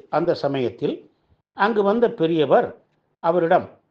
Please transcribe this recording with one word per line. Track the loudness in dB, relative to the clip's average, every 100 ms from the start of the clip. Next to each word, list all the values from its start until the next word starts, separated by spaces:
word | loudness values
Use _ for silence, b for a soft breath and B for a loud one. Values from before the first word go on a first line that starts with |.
| -4
அந்த | -4 -2 -2
சமயத்தில் | -2 -2 -4 -4 -6 -6 -14 _ _ _ _ -2
அங்கு | 0 2
வந்த | 0 2 0
பெரியவர் | 0 -2 0 2 2 2 -8 _ _ _ _
அவரிடம் | -2 0 2 0 0 -18 _